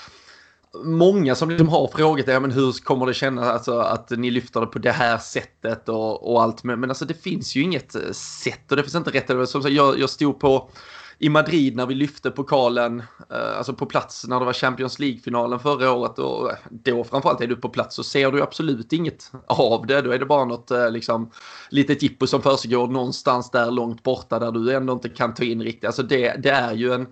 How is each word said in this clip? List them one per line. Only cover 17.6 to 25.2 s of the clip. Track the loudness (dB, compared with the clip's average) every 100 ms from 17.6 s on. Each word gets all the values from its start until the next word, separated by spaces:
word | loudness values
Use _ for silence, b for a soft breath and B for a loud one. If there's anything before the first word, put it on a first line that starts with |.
| -4
plats | -4 -6 -6
så |
ser | -2 2 2
du | 2
absolut | -2 -2 -2 -2 -2
inget | -2 -2 -6 -16 -12 -4
av | 2 2 2 2
det. | 0
Då | 2
är | 0
det | 2
bara | 2
något, | 2 -4 -2
eh, | 0 0
liksom, | 0 -2 -2 -4 B B B B
litet | 2 2 2
jippo | 0 0 0
som | 2
försiggår | 2 2 2 0 0
någonstans | -2 -2 -2 0 0 0
där | 0 2
långt | 0 -2 -4
borta | -2 -2 -2 -4
där | -2
du | 0 0
ändå | 0 -2
inte | -4 -6
kan | -4